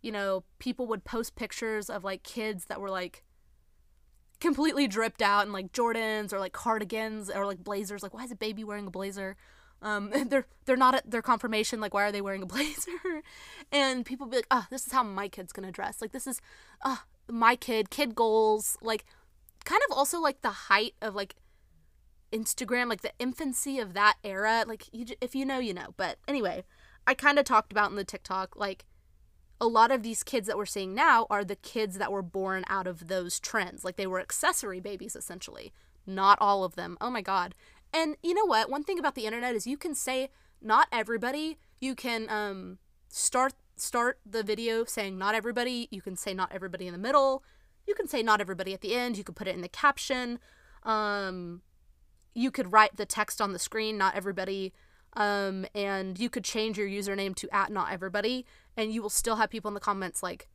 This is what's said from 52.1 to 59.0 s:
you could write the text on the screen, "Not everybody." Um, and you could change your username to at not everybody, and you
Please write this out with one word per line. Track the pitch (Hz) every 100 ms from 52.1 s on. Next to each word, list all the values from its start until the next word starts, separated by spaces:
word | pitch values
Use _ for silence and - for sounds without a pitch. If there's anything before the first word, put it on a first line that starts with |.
| _ _ -
you | 254
could | 262 185
write | 214 214 -
the | 208
text | - 214 -
on | 202
the | 180
screen, | - 220 214 214
"Not | 190
everybody." | - 190 180 190 196 185 - - _ _
Um, | - 208 202 196 190 190
and | 208 196 196 190 185
you | 240
could | 247
change | 185 233 220 202
your | 202
username | 202 196 196 196 190
to | 190
at | 202 196
not | 208 -
everybody, | 185 185 196 214 254 247 - _ -
and | 220
you | 220